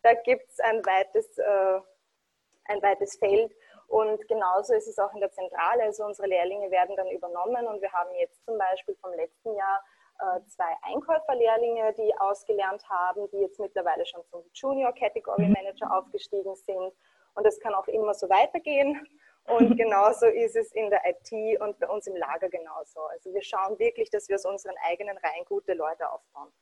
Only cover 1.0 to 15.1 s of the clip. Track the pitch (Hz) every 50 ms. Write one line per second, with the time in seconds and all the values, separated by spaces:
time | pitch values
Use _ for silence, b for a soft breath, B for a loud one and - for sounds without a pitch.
1 | 196 - - 220 220 - _ - - 208 202 196 190 190 190 190 190 _ _ _
2 | _ _ _ _ _ _ _ _ _ _ _ _ _ - 208 202 - 202 190 196
3 | 202 196 - _ 220 196 202 214 226 220 - b b b b b b _ - 220
4 | 220 214 214 214 214 - 226 220 196 180 185 196 202 - 240 214 214 226 208 -
5 | 202 202 202 208 196 190 _ - 185 180 - - 170 180 233 240 220 214 208 214
6 | 214 208 202 - 196 196 185 175 175 180 196 208 202 190 185 180 180 180 202 190
7 | 190 185 185 180 180 175 175 175 180 214 247 247 240 226 208 202 196 190 - 175
8 | 175 180 180 175 175 - _ _ _ - 226 214 190 185 190 185 - - 190 _
9 | - 185 175 165 170 165 _ _ _ 226 214 202 196 196 196 196 b b b b
10 | b b b - 196 185 180 180 - _ - - 180 165 - - - 185 - -
11 | - - 330 311 311 302 262 247 233 226 226 226 240 233 233 226 220 220 220 220
12 | 220 214 202 - 196 196 202 202 - - 214 202 196 190 196 202 _ - 196 180
13 | 180 180 180 202 202 202 - 196 196 190 - - 208 190 _ 196 175 175 156 139
14 | 170 - - 175 170 _ - 175 170 _ _ - - 269 277 269 269 240 254 -
15 | - 311